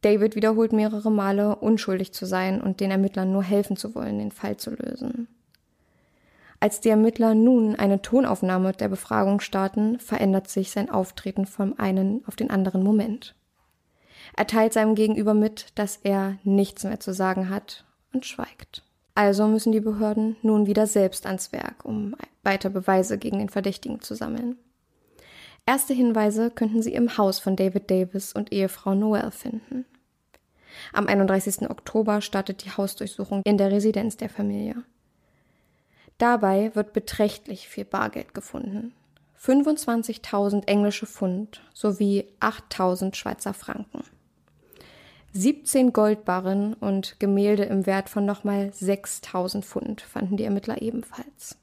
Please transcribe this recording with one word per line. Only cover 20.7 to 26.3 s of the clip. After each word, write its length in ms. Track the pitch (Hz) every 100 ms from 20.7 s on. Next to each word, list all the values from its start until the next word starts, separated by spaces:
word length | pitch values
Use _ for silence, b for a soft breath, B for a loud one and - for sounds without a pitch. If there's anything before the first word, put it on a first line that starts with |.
| 208 214
selbst 400 | 208 190 - -
ans 260 | 190 -
Werk, 320 | - - -
um 300 | - 214 202 247 - _
weiter 280 | - 190 196
Beweise 480 | 196 190 190 190 208
gegen 200 | 233 196
den 100 | 202
Verdächtigen 520 | 202 190 190 - -
zu 140 | -
sammeln. 420 | 214 - 226 240 247 _ _ _ B B B B B B B -
Erste 260 | 262 -
Hinweise 580 | 254 247 220 214